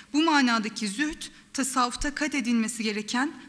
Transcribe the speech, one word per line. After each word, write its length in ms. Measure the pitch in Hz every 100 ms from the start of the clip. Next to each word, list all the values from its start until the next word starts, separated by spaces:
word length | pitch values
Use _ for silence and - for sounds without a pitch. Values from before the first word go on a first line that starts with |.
| -
bu 100 | 285
manadaki 680 | 330 294 247 226 214 - 214
zühd, 340 | 202 302 330 - - -
tasavvufta 600 | - 262 262 247 - 294
kat 200 | 285 302
edilmesi 480 | 285 233 233 220 220
gereken 500 | 220 208 208 247 294 -